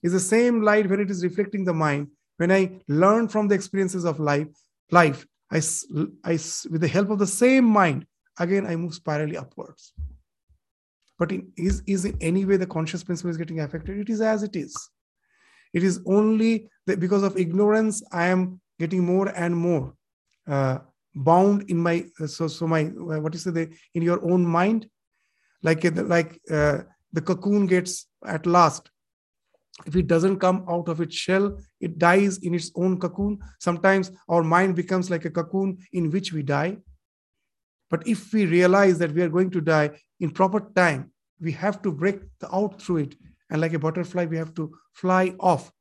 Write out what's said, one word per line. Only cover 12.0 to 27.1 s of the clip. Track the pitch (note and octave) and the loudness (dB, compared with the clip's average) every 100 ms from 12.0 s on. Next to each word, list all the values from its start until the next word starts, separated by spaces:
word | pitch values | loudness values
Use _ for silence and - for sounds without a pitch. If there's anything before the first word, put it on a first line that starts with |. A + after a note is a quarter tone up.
in | F#3+ - | -2 -4
any | E3 F#3 | -2 0
way | F#3+ G3 | 2 0
the | F#3 | 0
conscious | E3+ D#3+ F3+ | -4 -6 -8
principle | - E3+ F3 | -8 -6 -6
is | E3 | -8
getting | D#3+ D#3+ | -8 -8
affected? | D3 E3 D#3 G3 | -8 -8 -10 -8
It | G#3 | -6
is | A3 | -2
as | A3 G#3+ | 0 0
it | G#3 | -4
is. | F#3+ C#3+ - - _ _ _ _ _ _ _ _ | -6 -8 -12 -18 _ _ _ _ _ _ _ _
It | F#3 | 0
is | F#3+ F#3 | 0 0
only | F#3 G3 G#3+ A3 A3+ A3+ A3 _ - | 2 2 4 4 2 0 -4 _ -6
that | F3+ | -2
because | F3 G3+ | 0 2
of | G3 F#3+ | 0 0
ignorance, | F3 F3+ G#3 G#3+ A3 G#3 - | -2 2 2 4 2 -2 -8
I | F3 F3 | -2 2
am | F#3 F#3 F#3 _ _ | 2 0 -6 _ _
getting | E3 F#3 | -4 0
more | F3 F#3 G3 | 2 2 0
and | G3 E3+ E3+ | -2 -2 0
more, | F3 E3 C3 - _ _ _ _ - | 0 0 -2 -14 _ _ _ _ -4
uh, | C#3 C3+ C3 - _ _ | 0 0 -2 -8 _ _
bound | - C3+ E3+ G3 G3+ G3+ | -4 4 4 4 2 0
in | F3 | -2
my, | E3+ E3+ - _ | 0 -2 -4 _
uh, | D#3 | -10
so, | - E3 | -6 -6
so | D#3 E3 | -4 0
my, | D#3+ | 0
uh, | D#3 G3+ E3+ D#3 | 0 -6 -8 -6
what | D#3 | -6
you | E3 | -6
say, | F#3 | -6
the, | E3 D#3+ - _ | -4 -6 -10 _
in | E3+ | -2
your | E3 F3 E3+ | 0 0 2
own | F3+ | 2
mind, | F3 E3 F#3+ A3+ G#3+ _ _ _ _ _ _ _ | 4 2 2 0 -4 _ _ _ _ _ _ _
like, | D#3+ D#3+ F3 | 0 2 2
uh, | E3 | 0
like, | G#3+ E3+ E3 - - | 0 0 0 -8 -4
uh, | D#3 D3 C#3+ - _ _ | 0 2 0 -6 _ _